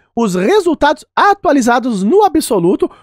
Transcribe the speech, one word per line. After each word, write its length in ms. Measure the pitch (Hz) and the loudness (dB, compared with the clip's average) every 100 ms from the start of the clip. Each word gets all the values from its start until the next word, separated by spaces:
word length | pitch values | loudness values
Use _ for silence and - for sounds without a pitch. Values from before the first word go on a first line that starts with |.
| _ - | _ -4
os 180 | 226 | -2
resultados 720 | 180 202 415 349 285 285 302 - - | -2 0 0 0 0 -2 -2 -6 -2
atualizados 840 | 392 403 349 285 233 240 247 208 | 0 0 0 0 2 0 -2 -4
no 220 | 196 381 | 0 2
absoluto, 680 | 403 311 - 214 170 240 349 - | 2 0 -2 0 0 0 -4 -8